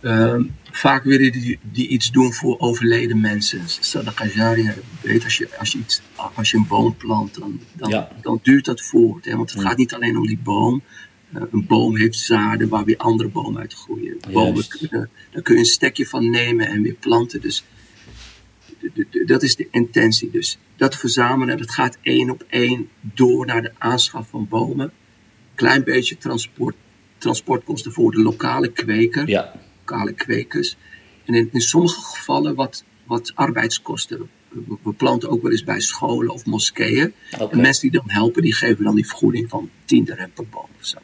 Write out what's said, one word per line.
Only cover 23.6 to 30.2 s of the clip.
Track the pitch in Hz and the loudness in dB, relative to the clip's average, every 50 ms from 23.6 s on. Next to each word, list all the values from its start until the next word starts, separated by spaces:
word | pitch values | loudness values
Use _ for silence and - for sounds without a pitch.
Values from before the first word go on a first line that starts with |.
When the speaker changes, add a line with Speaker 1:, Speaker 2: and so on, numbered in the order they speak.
| 120 | -4
Speaker 1:
de | 117 - _ | -4 -10 _
aanschaf | - 120 123 127 - - - 131 113 - | -2 -2 0 0 0 -2 -2 -8 -12 -10
van | - 117 110 104 | -8 -8 -8 -2
bomen. | 110 117 123 - 135 139 135 156 - _ _ _ _ _ _ _ _ _ _ _ _ | -2 -2 -2 -2 -4 -4 -6 -6 -8 _ _ _ _ _ _ _ _ _ _ _ _
Klein | - - - 127 139 131 | -2 0 2 2 2 2
beetje | 131 127 127 123 - 170 - | 2 0 0 0 0 -6 -6
transport, | - - 127 113 - - _ - 120 117 - _ _ _ _ _ _ _ _ _ | -8 -6 -4 -4 -6 -8 _ -6 -6 -6 -6 _ _ _ _ _ _ _ _ _
transportkosten | - - 123 - - - 131 117 - - - - - 117 113 | -2 -2 -2 -2 -2 -2 -2 -2 -2 -6 -8 -6 -6 -8 0
voor | - 120 113 104 | 2 2 2 4
de | 110 110 | 4 2
lokale | 113 113 - - 123 127 - - 120 | 2 2 -2 -4 -4 -2 0 -2 -2
kweker. | - - 117 113 104 110 117 117 - - - 160 | -2 -6 -4 -2 2 2 2 2 2 -2 0 0
Speaker 2:
Ja. | 101 185 - - - - - - _ _ _ | 0 0 -2 -4 -12 -20 -20 -20 _ _ _
Speaker 1:
Lokale | - - - 101 101 - | -10 -6 -4 -6 -6 -6
kwekers. | - | -8